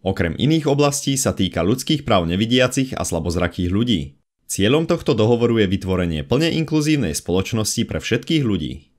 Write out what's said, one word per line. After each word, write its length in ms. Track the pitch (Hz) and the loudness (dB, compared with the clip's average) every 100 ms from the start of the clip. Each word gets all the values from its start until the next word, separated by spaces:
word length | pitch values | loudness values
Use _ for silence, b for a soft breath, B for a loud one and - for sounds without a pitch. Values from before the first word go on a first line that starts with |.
| 95 | -2
Okrem 320 | 95 87 78 | -2 -2 0
iných 320 | 139 160 147 | 2 2 2
oblastí 480 | 143 143 139 - 135 | 2 2 0 -2 0
sa 160 | 107 | 0
týka 320 | 92 95 90 85 | 0 -2 0 0
ľudských 400 | 127 - 151 - | 0 0 -2 2
práv 240 | 101 85 | 2 2
nevidiacich 640 | 92 113 127 127 131 131 | 0 2 2 2 0 -4
a 80 | - | -4
slabozrakých 720 | - 85 80 85 87 - 90 | -4 -2 -2 -2 -2 -2 -2
ľudí. 480 | 98 123 95 69 _ _ _ _ | 0 0 -2 -4 _ _ _ _
Cieľom 400 | - 98 147 165 | -2 2 2 2
tohto 320 | 170 - 117 | -2 0 2
dohovoru 400 | 107 120 117 113 | 4 4 4 2
je 80 | 98 | 2
vytvorenie 560 | 95 95 92 90 78 | 0 0 0 0 -2
plne 320 | 71 127 165 160 | 0 0 2 0
inkluzívnej 480 | 156 156 151 151 98 | 0 0 2 0 0
spoločnosti 720 | 73 - 90 95 113 107 - 107 | -4 -2 -2 0 -2 -2 -4 -4
pre 80 | 80 | -6
všetkých 480 | - 127 - 160 127 | -2 -4 0 -2 0
ľudí. 480 | 95 69 65 _ | -2 -4 -10 _